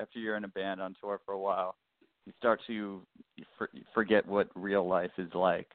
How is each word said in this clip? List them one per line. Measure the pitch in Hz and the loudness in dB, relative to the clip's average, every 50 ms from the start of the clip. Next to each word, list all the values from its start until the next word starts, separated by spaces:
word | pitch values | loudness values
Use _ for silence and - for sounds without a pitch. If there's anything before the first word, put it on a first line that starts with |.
after | 107 - - 117 | -12 -10 -10 -6
you're | 113 110 107 | -4 -4 -4
in | 107 104 | -4 -6
a | 98 | -6
band | - 98 95 98 95 92 | -6 -4 -4 -4 -4 -4
on | 95 92 92 _ | -6 -8 -10 _
tour | - 101 101 95 _ | -6 -6 -6 -6 _
for | - | -8
a | 98 95 | -6 -4
while, | 98 98 92 95 90 92 - _ _ _ _ _ _ _ _ _ - | -2 0 0 0 -2 -4 -6 _ _ _ _ _ _ _ _ _ -20
you | 95 - - | -20 -8 0
start | - 117 110 - - | 2 2 2 2 0
to | - 117 107 104 101 98 92 98 - _ - - _ _ - - - _ | -6 -6 -6 -6 -6 -8 -10 -14 -18 _ -20 -20 _ _ -20 -20 -16 _
for-, | - 113 - - 67 - - - | -10 -10 -8 -10 -12 -14 -4 0
forget | 117 107 92 110 101 - | 0 4 6 6 6 6
what | - 98 101 92 - - | 4 2 0 0 0 -2
real | 90 95 101 98 101 90 | -6 -2 0 2 2 2
life | 92 92 87 90 90 - - | 4 2 2 0 -2 -4 -8
is | 92 82 - | -8 -4 0
like, | 87 92 92 87 90 - - | 2 4 4 4 2 -2 -8